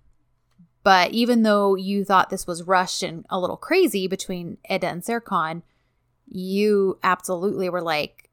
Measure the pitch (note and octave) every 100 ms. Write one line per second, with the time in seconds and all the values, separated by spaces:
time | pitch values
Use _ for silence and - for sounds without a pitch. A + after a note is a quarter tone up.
0 | _ _ _ _ _ _ _ _ G3+ F#3+
1 | F3 A3 A#3+ A#3 A3 G#3 G3+ F#3+ F#3+ G3+
2 | F#3+ F#3+ - F#3 - E3+ F3 F#3 F3+ -
3 | F3 D#3+ - F#3+ F3+ F3+ - F4 E4+ G3+
4 | F#3 F#3+ - F3+ F3 - - F#3+ F3 F3
5 | G3+ A#3 A3+ F#3 D#3+ E3 - _ _ _
6 | _ _ - F#3 F#3 G3 G#3+ G3+ G3 -
7 | F#3+ F#3 - F3+ G3 - F#3 F3 E3+ D3+
8 | - _ _